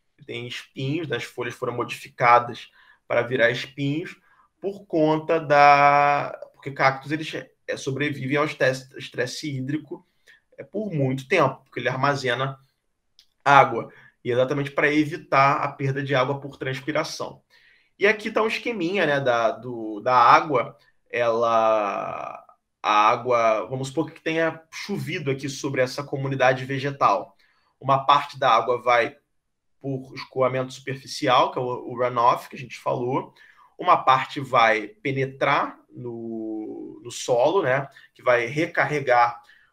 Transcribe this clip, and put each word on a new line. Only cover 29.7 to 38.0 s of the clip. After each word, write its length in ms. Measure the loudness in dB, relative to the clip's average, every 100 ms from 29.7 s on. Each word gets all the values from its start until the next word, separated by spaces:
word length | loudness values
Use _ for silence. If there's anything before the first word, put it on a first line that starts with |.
| _
por 320 | -10 -10 -10
escoamento 580 | -16 -8 -2 0 -2 -6
superficial, 800 | -10 -12 -12 -12 -6 2 2 2
que 80 | -2
é 40 |
o, 20 |
o 320 | -6 -6 -8 -4
runoff 520 | -2 2 2 2 -2
que 80 | -16
a 20 |
gente 200 | -16 -10
falou. 560 | -6 -4 -2 -4 -6 _ -20 _ _ -4
Uma 200 | 2 4
parte 420 | 4 2 0 -10
vai 460 | -2 2 4 2 -4
penetrar 920 | -8 -6 -4 -4 -2 0 0 -2 -8 _
no, 1080 | -16 -14 -12 -10 -10 -8 -10 -10 -12 -14 -16
no 80 | -16
solo, 520 | -8 0 2 4 2
né, 260 | 0 0 -4 -14